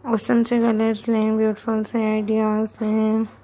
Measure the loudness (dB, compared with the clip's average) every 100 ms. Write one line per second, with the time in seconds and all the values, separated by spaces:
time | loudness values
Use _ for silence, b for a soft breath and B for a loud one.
0 | 0 -2 2 2 2 2 2 2 0 -2
1 | -2 0 2 2 0 -2 -4 -4 -2 -2
2 | 0 -2 0 0 0 0 -2 -4 -2 0
3 | 2 0 -2 -8